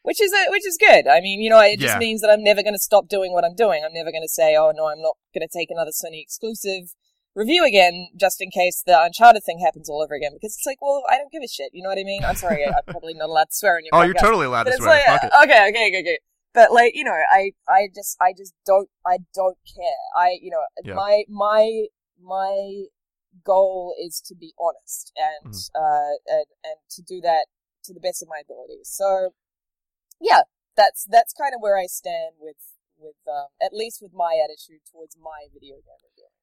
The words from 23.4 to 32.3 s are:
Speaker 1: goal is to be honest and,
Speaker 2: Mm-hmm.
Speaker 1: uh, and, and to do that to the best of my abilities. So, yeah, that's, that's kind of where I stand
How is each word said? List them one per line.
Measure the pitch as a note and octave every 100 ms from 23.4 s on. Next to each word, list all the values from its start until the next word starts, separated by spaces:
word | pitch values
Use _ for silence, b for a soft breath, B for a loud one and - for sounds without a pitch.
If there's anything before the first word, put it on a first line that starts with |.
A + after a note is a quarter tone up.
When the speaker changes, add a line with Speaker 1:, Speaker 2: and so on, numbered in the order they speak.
Speaker 1:
goal | - F#3+ F#3+ F#3+ F3+ -
is | E3+ - -
to | F3+
be | E3 _
honest | E3+ - - - - -
and, | D#3 D3+ B2+
Speaker 2:
Mm-hmm. | G2+ - D#3
Speaker 1:
uh, | D#3 D3 D3 D3 -
and, | D#3 D3+ _
and | D#3+ D#3 _
to | -
do | F3 F#3
that | E3+ D#3+ - _ _ _ -
to |
the | F3+
best | F3+ F3
of | D#3+
my | D#3 D3
abilities. | B2 B2+ B2+ -
So, | - G3 F#3+ F#3 _ _ _ _ _ _ _ _ _
yeah, | F#4 A3 - _ _ -
that's, | G3+ - -
that's | A#3 A#3
kind | - C#4+ B3
of |
where | G#3 G3
I | F3+
stand | - F3+ E3+ D#3+